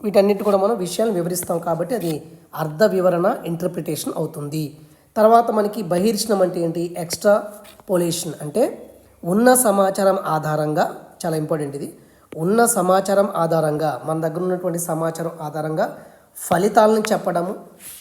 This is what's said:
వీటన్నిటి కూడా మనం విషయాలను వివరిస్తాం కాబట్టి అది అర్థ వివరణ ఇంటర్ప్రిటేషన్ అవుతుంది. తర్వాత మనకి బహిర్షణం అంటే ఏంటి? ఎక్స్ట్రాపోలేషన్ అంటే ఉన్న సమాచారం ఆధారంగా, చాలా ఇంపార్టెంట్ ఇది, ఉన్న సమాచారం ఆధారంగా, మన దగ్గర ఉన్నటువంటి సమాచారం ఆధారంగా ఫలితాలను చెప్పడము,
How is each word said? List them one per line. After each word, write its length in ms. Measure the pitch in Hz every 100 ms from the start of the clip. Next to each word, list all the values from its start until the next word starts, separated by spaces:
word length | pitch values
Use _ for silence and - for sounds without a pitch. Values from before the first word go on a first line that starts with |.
వీటన్నిటి 400 | 208 196 196 202
కూడా 140 | 208 196
మనం 200 | 202 226
విషయాలను 360 | 175 - 226
వివరిస్తాం 460 | 180 170 180 - 170
కాబట్టి 360 | 170 170 175 226
అది 280 | 170 147 - - _ -
అర్థ 280 | 156 151
వివరణ 520 | 214 185 180 170 190 - 170
ఇంటర్ప్రిటేషన్ 680 | 165 175 165 156 151 - -
అవుతుంది. 600 | 156 156 143 156 147 - - _ _ 226
తర్వాత 340 | 220 233 233
మనకి 300 | 214 208 233
బహిర్షణం 600 | 170 175 214 208 - 196
అంటే 200 | 180 165
ఏంటి? 340 | 170 170 175 175
ఎక్స్ట్రాపోలేషన్ 1400 | 170 - 208 208 208 - - - - 185 170 165 - 143
అంటే 420 | 151 180 277 - - - - _
ఉన్న 300 | 170 202 247
సమాచారం 680 | 254 247 202 196 196 196 185 156
ఆధారంగా, 720 | 156 151 151 151 151 208 - - - 175
చాలా 120 | 160
ఇంపార్టెంట్ 380 | 156 160 143 139
ఇది, 220 | - - - _ _ 156
ఉన్న 280 | 170 226 233
సమాచారం 640 | 214 180 190 190 196 196 170
ఆధారంగా, 640 | 165 165 156 151 156 123 139
మన 160 | 160
దగ్గర 180 | 160 160
ఉన్నటువంటి 400 | 185 180 180 170
సమాచారం 520 | 170 160 165 160 165 165
ఆధారంగా 560 | 151 156 156 160 226 - - - _ -
ఫలితాలను 680 | - 170 202 220 214 220 208
చెప్పడము, 440 | 185 190 170 180 208 - - - -